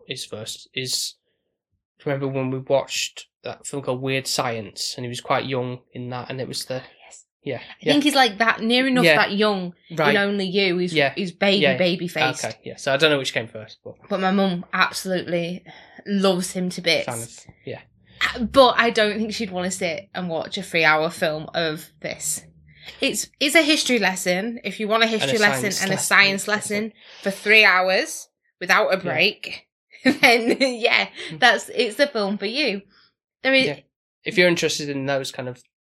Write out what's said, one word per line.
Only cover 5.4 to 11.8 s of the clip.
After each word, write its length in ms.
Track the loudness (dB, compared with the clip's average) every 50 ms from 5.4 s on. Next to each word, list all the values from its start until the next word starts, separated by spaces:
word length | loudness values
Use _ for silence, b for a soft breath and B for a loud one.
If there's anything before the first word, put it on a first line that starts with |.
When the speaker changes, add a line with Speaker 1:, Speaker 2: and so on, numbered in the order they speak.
| -2
Speaker 1:
young 340 | -2 -4 -4 -4 -6 -8 -10 -14 _ -14
in 160 | -12 -10 -10
that, 200 | -10 -10 -10 -10
and 100 | -8 -8
it 80 | -8 -8
was 160 | -8 -10 -8
the 100 | -8 -8 -8
Speaker 2:
Oh, 60 | -10 -12 -20 _ -20
yes. 200 | -20 -20 -20 -20 _ _ _ _
Speaker 1:
yeah, 140 | -8 -8 -8
Speaker 2:
I 160 | -10 -14 -20 -4
Speaker 1:
yeah. 120 | 0 2 2
Speaker 2:
think 120 | 4 2
he's, 100 | 4 4
like, 240 | 4 4 4 2 0
that, 220 | 0 0 0 0 0
near 240 | 0 2 2 2
enough 180 | 2 2 4 6
Speaker 1:
Yeah. 120 | 6 6
Speaker 2:
that 160 | 6 4 2 2
young 420 | 2 2 2 2 0 -4 -8 -10 _ _ -10
Speaker 1:
Right. 200 | -4 0 2 2
Speaker 2:
in 60 | 2
Only 300 | 2 2 0 -2 -2 -4
You. 320 | -2 0 0 2 2 2 0
He's, 160 | -2 0 2
Speaker 1:
Yeah. 180 | 2 2 2 0
Speaker 2:
he's 180 | -2 -6 -6 -4
baby, 260 | _ 2 2 4 4 4
Speaker 1:
Yeah. 140 | 2 4
Speaker 2:
baby 320 | 2